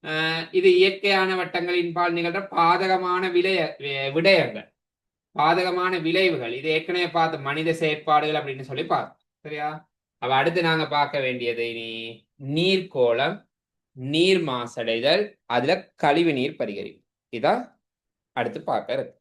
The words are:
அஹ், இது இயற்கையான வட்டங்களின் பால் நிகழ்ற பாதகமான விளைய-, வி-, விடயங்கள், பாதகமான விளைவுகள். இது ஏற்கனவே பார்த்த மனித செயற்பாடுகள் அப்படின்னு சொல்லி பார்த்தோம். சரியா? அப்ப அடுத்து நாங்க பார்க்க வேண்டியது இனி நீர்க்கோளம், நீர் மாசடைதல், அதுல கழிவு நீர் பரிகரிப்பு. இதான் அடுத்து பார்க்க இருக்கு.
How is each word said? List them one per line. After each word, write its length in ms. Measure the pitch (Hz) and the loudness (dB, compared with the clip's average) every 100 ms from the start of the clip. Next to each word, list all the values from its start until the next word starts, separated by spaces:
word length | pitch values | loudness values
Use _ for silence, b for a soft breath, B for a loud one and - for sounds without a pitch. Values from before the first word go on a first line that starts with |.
அஹ், 380 | - 156 160 165 165 | -6 -2 -2 -4 -2
இது 160 | 185 185 180 | 4 6 8
இயற்கையான 540 | 190 190 202 190 190 185 | 6 4 0 2 2 0
வட்டங்களின் 560 | 170 175 175 180 170 | -2 -4 -2 -2 -2
பால் 200 | 170 175 | 0 0
நிகழ்ற 280 | 170 170 190 190 | 0 -2 -4 -4
பாதகமான 760 | - 165 180 190 190 180 180 185 | 2 4 4 2 0 0 -2 2
விளைய-, 420 | 175 185 185 156 - | 2 2 0 -2 -6
வி-, 320 | 139 139 135 | -6 -4 -2
விடயங்கள், 540 | 147 170 180 123 107 - _ _ _ _ _ _ - | 2 4 4 4 -6 -16 _ _ _ _ _ _ 0
பாதகமான 640 | 151 175 180 180 180 185 | 2 2 0 -2 -2 -2
விளைவுகள். 520 | 160 175 185 151 117 | -2 2 2 0 -6
இது 160 | 123 156 | -6 -2
ஏற்கனவே 400 | 156 160 180 170 | -2 -2 -4 -2
பார்த்த 280 | 165 160 151 | 0 0 -2
மனித 320 | 139 147 160 | -6 -4 -2
செயற்பாடுகள் 680 | 160 160 151 - 151 151 156 | 0 -2 -2 2 2 2 -2
அப்படின்னு 240 | 139 135 | -4 -10
சொல்லி 220 | 135 135 | -10 -8
பார்த்தோம். 340 | 156 151 - _ _ _ | -2 -2 -4 _ _ _
சரியா? 280 | 151 151 151 156 _ _ _ _ | -12 -6 -6 -8 _ _ _ _
அப்ப 100 | 123 | 0
அடுத்து 260 | 135 151 170 | 2 2 2
நாங்க 220 | 165 160 147 | 2 0 0
பார்க்க 300 | 147 143 147 | 0 0 -2
வேண்டியது 440 | 131 123 120 117 117 | -2 -2 -4 -2 -4
இனி 200 | 117 113 113 113 113 _ _ 135 | -6 -10 -10 -12 -16 _ _ -6
நீர்க்கோளம், 880 | 151 185 190 180 135 120 120 147 202 _ _ _ _ _ 131 | 0 2 0 -2 0 2 2 0 -4 _ _ _ _ _ -12
நீர் 460 | 131 156 180 190 | -4 2 4 4
மாசடைதல், 800 | 160 127 117 - 113 117 131 180 208 _ _ | 2 -4 -6 -6 -2 0 2 2 0 _ _
அதுல 260 | 120 131 185 - _ | 0 2 0 -2 _
கழிவு 360 | 156 147 170 | 2 4 2
நீர் 240 | 139 131 151 | 2 -2 -4
பரிகரிப்பு. 460 | 113 98 107 - _ _ _ | -6 -6 -12 -14 _ _ _
இதான் 300 | 117 135 233 247 _ _ _ _ _ _ - | -2 0 0 -4 _ _ _ _ _ _ -6
அடுத்து 240 | 117 104 | -4 -6
பார்க்க 340 | - 120 - 131 | -4 -4 -4 -6
இருக்கு. 180 | 127 _ | -6 _